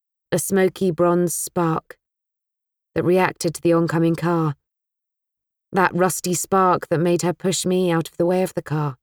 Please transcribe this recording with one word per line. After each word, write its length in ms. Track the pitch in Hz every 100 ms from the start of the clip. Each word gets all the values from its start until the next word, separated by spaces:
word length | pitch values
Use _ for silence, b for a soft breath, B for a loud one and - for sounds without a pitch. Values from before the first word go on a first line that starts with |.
| _ _ _
a 80 | 185
smoky 540 | - 196 185 - 190
bronze 420 | 165 175 175 175
spark 640 | - - - 170 160 - - _ _ _ _ _ _ _ _ _
that 80 | -
reacted 540 | 143 185 180 - 170 -
to 40 |
the 120 | 170
oncoming 420 | 165 170 165 165
car, 400 | 165 165 170 160 139 _ _ _ _ _ _ _ _ _ _ _
that 200 | 196 180
rusty 420 | 175 185 - 180
spark 520 | 180 - 190 185 160 -
that 140 | 156
made 220 | 175 175
her 100 | 170
push 340 | - 190 170 185
me 240 | 185 180
out 180 | 165 160
of 80 | -
the 80 | 170
way 180 | 185
of 100 | 185
the 80 | -
car 360 | - 151 147 127